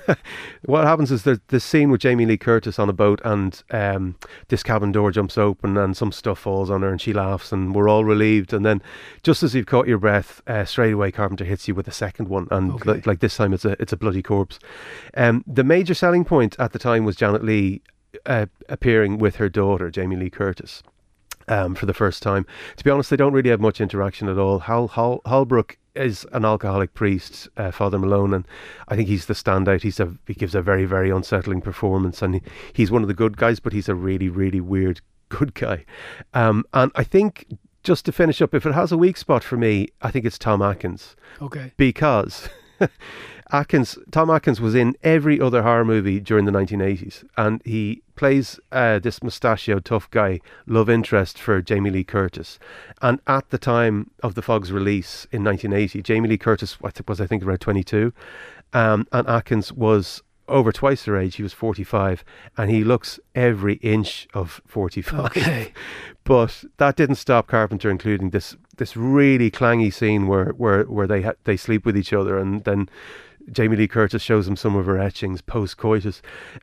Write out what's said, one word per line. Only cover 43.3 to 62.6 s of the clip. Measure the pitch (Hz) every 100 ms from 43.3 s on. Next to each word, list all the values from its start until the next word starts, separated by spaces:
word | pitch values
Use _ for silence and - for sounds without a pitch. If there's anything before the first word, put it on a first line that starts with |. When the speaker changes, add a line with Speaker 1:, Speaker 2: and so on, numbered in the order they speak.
| - -
Speaker 1:
Atkins, | 143 147 147 117 - -
Tom | 156 160
Atkins | 160 - 113
was | 113
in | 120 120 135
every | 160 160 151 147
other | 131 120
horror | 117 117
movie | 113 110 98 98
during | 95 107 101
the |
nineteen | 98 95 101
eighties, | 98 92 101 - - -
and | 107 110
he | 117 110 104 113 _ -
plays, | 139 139 120 - -
uh, | 131 117 104
this | 113 -
mustachioed | 123 - 120 110 - 98
tough | - 110 -
guy, | 110 101 87 - - -
love | 113 110
interest | 117 110 104 92 -
for | - 98
Jamie | 90 104 101
Lee | 95
Curtis. | 92 101 92 - - - - - - -
And | 123 120 -
at | 135 -
the | 127
time | 131 117 117 104 - -
of | 117
The | 107
Fog's | - 110 87
release | 98 98 101 - - -
in | 113
nineteen | 101 95 104
eighty, | 101 101 101
Jamie | 92 110 113
Lee | 110
Curtis | 117 107 101 -
was, | - - -
was, | 98
I | 95
think, | 107
around | 92 92
twenty-two, | - 98 92 107 117 - - - - - _
um, | 123 110 107 -
and | 123 120
Atkins | 117 - 110 -
was | - 110 104 92 - _ _ -
over | 139 113
twice | - 139 135
her | - 98
age. | 92 -
He |
was | 101
forty-five, | - 113 98 92 107 98 90 - - -
and | -